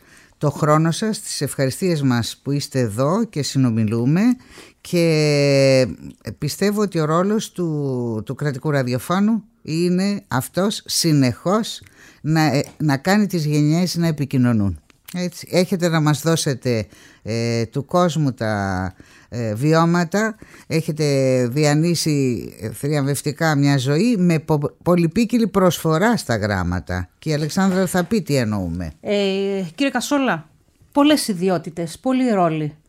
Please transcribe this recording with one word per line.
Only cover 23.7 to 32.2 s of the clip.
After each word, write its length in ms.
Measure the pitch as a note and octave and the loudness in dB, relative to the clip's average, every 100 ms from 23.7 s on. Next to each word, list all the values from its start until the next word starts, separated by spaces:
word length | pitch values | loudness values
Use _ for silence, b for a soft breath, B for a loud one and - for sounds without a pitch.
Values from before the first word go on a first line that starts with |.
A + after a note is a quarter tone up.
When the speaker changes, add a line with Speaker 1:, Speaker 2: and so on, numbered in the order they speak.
| C#3 | 2
Speaker 1:
ζωή 380 | B2+ D3 A#3 A3+ | 0 0 2 2
με 200 | F3+ D#3+ | 2 2
πο-, 320 | - D#3 D3 - | 0 -2 -2 -4
πολυπίκυλη 640 | - F3 E3 G3+ A#3 B3 A3 | 0 2 2 0 0 0 0
προσφορά 680 | G3 F#3 - E3 D#3+ G#3 A3+ | 2 2 2 0 0 2 0
στα 200 | - A#2 | 0 -2
γράμματα. 720 | G2+ G2 F2 F2+ - F#2 F#2 _ | 0 0 -2 -2 -4 -6 -6 _
Και 120 | - | -4
η 40 | |
Αλεξάνδρα 520 | D3 D3+ - F#3+ F#3 F#3+ | -4 -2 0 2 2 0
θα 180 | F#3 | 0
πει 180 | E3+ A3+ | 0 -2
τι 140 | E3 C#3+ | 0 0
εννοούμε. 560 | A2+ G#2 F2+ E2+ E2 - | 0 -2 -4 -6 -8 -8
Speaker 2:
Ε, 140 | - G#3 G3 F#3+ G3 G3 F3+ | -4 -2 0 -2 -2 -4 -6
κύριε 160 | D#3+ C#4 | -4 -2
Κασόλα, 560 | C4 A#3 C#4+ C4 E3 - _ _ _ _ | -2 -2 0 0 -2 -6 _ _ _ _
πολλές 360 | - C#4+ D4+ - | 2 4 4 0
ιδιότητες, 720 | F#3 F#3 F3 E3+ D#3+ E3+ - | -2 0 0 -4 -8 -8 -6
πολλοί 320 | C4 B3+ | -2 0